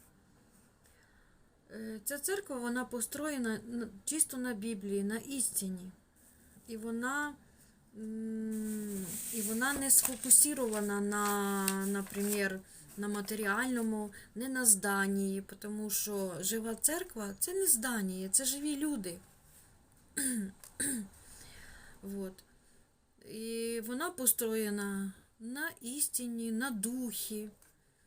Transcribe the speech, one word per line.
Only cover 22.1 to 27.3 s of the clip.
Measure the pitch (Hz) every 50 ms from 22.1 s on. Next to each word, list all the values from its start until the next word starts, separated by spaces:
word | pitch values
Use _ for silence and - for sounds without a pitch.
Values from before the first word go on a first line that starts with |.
| 202 202 196 190 190 - - - - - _ - - - - _ _ _ _ _ _ - - -
І | - 220 226 226 226 226 226 226 233 233 214
вона | 220 247 262 320 349
построєна | 349 - 262 240 - - 240 226 220 220 220 208 208 208 202 202 196 196 196 196 190 - - _ _ -
на | 226 233 247 285 311 330 - -
істині, | - 233 254 294 285 - - - 247 240 233 226 233 226 220
на | 220 254 277
духі. | 247 208 190 226 247 254 254 233 - - - -